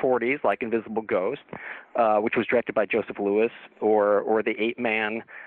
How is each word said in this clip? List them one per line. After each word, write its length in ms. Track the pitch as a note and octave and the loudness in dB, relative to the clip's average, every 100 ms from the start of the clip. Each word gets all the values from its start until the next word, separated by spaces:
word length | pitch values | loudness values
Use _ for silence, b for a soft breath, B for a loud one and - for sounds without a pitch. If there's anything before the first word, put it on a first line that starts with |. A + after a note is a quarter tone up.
forties, 380 | C3+ B2 A#2 C#3 | 0 2 0 0
like 200 | A2 G2+ | 0 0
Invisible 400 | A2+ A2+ G#2 A2 | -2 -4 -4 -6
Ghost, 400 | G#2+ G2+ G2 C#3+ - - B B B - | -2 0 -2 -4 -12 -16 B B B 0
uh, 200 | A2 G#2+ | 2 4
which 180 | A2 - | 2 0
was 100 | G#2+ | 0
directed 280 | A#2+ - | 0 0
by 120 | A2 G2+ | 0 0
Joseph 320 | A2+ - A2 | 0 -2 -2
Lewis, 340 | G2+ G#2 A#2 - - - | 0 2 2 -2 -20 -2
or, 400 | G#2+ G#2+ G2+ G2+ | 2 4 4 2
or 220 | - A2 | 2 0
The 120 | A2+ G#2+ | 0 -2
Ape 200 | A2+ A#2+ | -2 -2
Man, 440 | A#2+ A2 G#2+ A2+ - B | -2 -2 -2 -4 -10 B